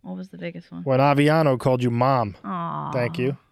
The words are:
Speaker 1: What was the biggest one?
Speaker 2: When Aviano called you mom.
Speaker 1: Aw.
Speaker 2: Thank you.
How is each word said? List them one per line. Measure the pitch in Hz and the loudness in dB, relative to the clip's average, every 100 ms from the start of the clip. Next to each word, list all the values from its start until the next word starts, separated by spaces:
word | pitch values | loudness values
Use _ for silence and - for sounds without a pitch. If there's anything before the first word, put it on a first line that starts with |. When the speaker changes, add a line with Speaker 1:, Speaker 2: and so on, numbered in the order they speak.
Speaker 1:
What | 185 | -12
was | 185 185 | -14 -14
the | 175 | -12
biggest | 175 170 - | -12 -12 -16
one? | - | -8
Speaker 2:
When | 139 131 | 0 2
Aviano | 139 143 147 160 151 127 | 4 4 4 4 2 2
called | 135 127 | 2 2
you | 123 | 0
mom. | 120 127 131 107 92 | 2 2 2 0 -6
Speaker 1:
Aw. | 196 180 170 151 147 | -10 -8 -6 -8 -6
Speaker 2:
Thank | 131 120 165 | -4 -4 -2
you. | 127 139 _ | -4 -4 _